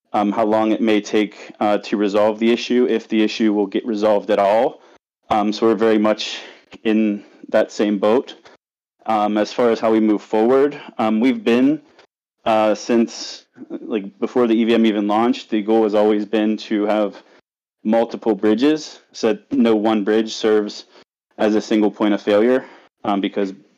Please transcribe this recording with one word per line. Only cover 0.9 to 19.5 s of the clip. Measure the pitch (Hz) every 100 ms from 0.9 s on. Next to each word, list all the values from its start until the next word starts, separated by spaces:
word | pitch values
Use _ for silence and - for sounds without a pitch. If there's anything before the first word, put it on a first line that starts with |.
| 104
take, | 101 110 101 - - -
uh, | 107 104
to | - 107
resolve | 104 104 107 110
the | 117
issue, | 120 - 123 123
if | 110 -
the | 110
issue | 107 - 110
will | 104 98
get | 107 -
resolved | 104 107 101 95
at | 101
all. | 98 110 139 - - _ _ _ -
Um, | 110 104
so | 104 113
we're | 104
very | 113 107
much | 107 107 - - - - _ -
in | 113 107 110 104 - - -
that | 107 110
same | - 107 101
boat. | 104 123 - - - - _ _ _ _ -
Um, | 107 104 107
as | 104
far | - 120
as | 110
how | 113
we | 110
move | 107 104
forward, | - 110 113 135 143 147 - -
um, | 110 110
we've | 131 117
been, | 110 117 135 151 - _ _ _ _ _
uh, | 120 110 107
since, | 101 - 117 110 - - - _ - -
like, | - - 110 98 -
before | 113 127 120
the | 113
E |
V | 113
M | 113 113
even | 104 104
launched, | 107 120 131 -
the | 110
goal | 104 113
has | 110
always | 104 107 107 104
been | 110 107 107
to | - 107 104
have | 107 101 - - _ _ _ _ _
multiple | 107 117 113 107 113
bridges, | 98 107 110 143 156 - - _
so | - 113
that | 104 -